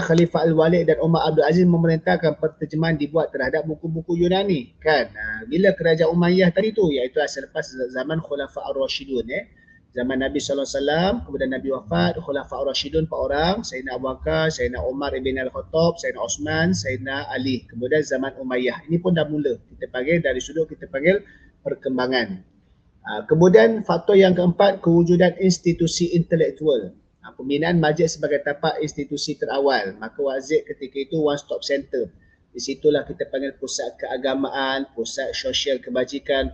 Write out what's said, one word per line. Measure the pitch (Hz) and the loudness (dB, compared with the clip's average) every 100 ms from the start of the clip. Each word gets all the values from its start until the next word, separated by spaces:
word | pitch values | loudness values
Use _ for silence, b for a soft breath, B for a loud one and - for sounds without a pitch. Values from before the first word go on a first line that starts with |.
| 170 | 4
Khalifah | 165 170 165 165 | 4 4 4 2
Al-Walid | 160 160 175 160 | 4 4 4 4
dan | 156 | 2
Umar | 160 165 127 | 2 2 2
Abdul | 156 143 | 4 4
Aziz | 170 180 | 6 6
memerintahkan | 170 165 160 185 175 160 147 | 4 4 2 0 0 0 0
penterjemahan | 160 - 147 156 165 | -4 -4 -6 -2 0
dibuat | 156 143 160 147 | 0 0 0 -2
terhadap | 139 131 156 156 | -2 -2 -2 -4
buku-buku | 151 170 165 160 170 | -6 -6 -6 -4 0
Yunani, | 175 190 202 165 120 _ | 2 2 0 -2 -4 _
kan? | 156 147 110 | 0 0 0
Ha, | - 110 107 113 | -6 -10 -8 -4
bila | 156 196 | 2 2
kerajaan | 185 165 160 160 | 2 2 2 2
Umayyah | 170 175 180 185 | 2 4 4 4
tadi | - 220 | 2 0
tu, | 214 180 | 2 2
iaitu | 139 127 151 143 | 2 -2 -2 -2
selepas | 143 135 160 147 127 127 | -4 -10 -8 -8 -6 -6
zaman | 127 135 165 | -6 -4 -4
Khulafa | - 143 135 - - | -4 -6 -8 -8 -8
Ar-Rashidun, | 139 131 - 139 127 113 | -4 -4 -6 -6 -6 -4
eh. | 156 - b b b _ | -8 -10 b b b _
Zaman | - 123 131 | -6 -4 -2
Nabi | 135 143 | -2 -2
Sallallahu | - 139 131 | -4 -4 -4
Alaihi | 139 | -4
Wasallam, | 139 156 185 233 - | 0 0 0 -2 -6
kemudian | 135 131 | -6 -4
Nabi | 131 135 127 | -4 -4 -6
wafat, | 107 170 175 160 | -4 0 0 -2
Khulafa | 165 139 131 131 | -4 -6 -6 -6
Ar-Rashidun | 139 - 143 160 160 | -4 -4 -4 -2 -2
empat | 131 131 | -2 -2
orang, | 143 165 214 | 0 0 0
Sayyidina | - 131 131 127 | -4 -10 -8 -6
Abu | 131 | -6
Bakar, | 127 156 160 160 | -6 -2 0 0
Sayyidina | 156 123 127 131 | 0 -4 -4 -6
Umar | 131 143 | -4 -4
ibn | 135 131 131 | -4 -4 -4
Al-Khattab, | 127 135 - 160 170 170 | -6 -8 -4 2 2 0
Sayyidina | 131 120 | -4 -6
Osman, | 117 147 147 156 170 | -4 -4 -2 0 2
Sayyidina | 185 135 131 135 135 143 | 0 -2 -6 -6 -6 -6
Ali. | 131 135 123 - | -6 -4 -4 -8
Kemudian | 117 127 151 | -8 0 0
zaman | 143 131 135 135 | 0 -2 -4 -6
Umayyah. | 131 127 123 113 - | -4 -2 -2 -4 -2
Ini | 170 | -2
pun | 180 170 | 2 0
dah | 147 | 0
mula. | 151 143 113 - | -2 -2 -4 -8
Kita | - - | -14 -10
panggil | 127 131 170 | -6 0 0
dari | 147 127 | 0 -2
sudut, | 123 151 160 | -4 -6 -6
kita | 147 151 | -8 -10
panggil | 135 156 202 - b b _ | -2 2 2 0 b b _
perkembangan. | - - 135 127 127 127 110 92 - _ _ _ _ _ | -8 -6 -4 -2 0 0 -2 -6 -14 _ _ _ _ _
Ha, | 110 107 - | -10 -8 0
kemudian | 156 180 214 226 220 | 4 8 8 6 4
faktor | - 170 - 202 | 0 0 4 6
yang | 185 | 6
keempat, | 180 180 170 202 196 | 6 2 4 4 4
kewujudan | 170 170 170 175 180 175 | 4 4 6 6 4 4
institusi | 190 180 175 170 165 - 170 175 | 2 2 0 0 0 0 0 0
intelektual. | 165 165 143 - 151 127 95 - _ _ 117 | 2 2 2 0 0 0 -2 -12 _ _ -20
Ha, | - | -12
pembinaan | 127 143 165 175 | -4 -2 2 2
masjid | 151 156 165 | 2 2 0
sebagai | - 151 143 147 | 0 -2 0 -2
tapak | 143 160 - | -2 -2 -2
institusi | 151 - 139 143 - 143 | -4 -6 -6 -6 -6 -6
terawal. | 127 135 139 127 98 101 | -4 0 2 2 0 -8
Maka | 113 - | -12 -4
Wazir | 139 135 135 156 - | -4 -4 0 -2 -2
ketika | 147 131 139 | -12 -10 -8
itu | 135 160 | -4 0
one | 147 143 | 0 0
stop | - 117 - | -4 -8 -4
center. | 139 135 131 107 - b b _ | -4 -2 -4 -4 -8 b b _
Di | 123 | -12
situlah | 117 135 151 147 151 | -8 -2 2 2 0
kita | 170 - | -8 -6
panggil | 135 139 - | -6 -6 -8
pusat | 131 - 123 - | -8 -8 -8 -8
keagamaan, | 113 131 131 135 139 135 135 135 135 | -8 -4 -2 -2 -2 -2 -2 -2 -4
pusat | - 113 - 127 | -8 -8 -6 -6
sosial | - 131 123 143 127 | -6 -4 -2 -2 -4
kebajikan, | - 127 127 139 - 139 131 | -2 -2 -2 -4 -2 0 -2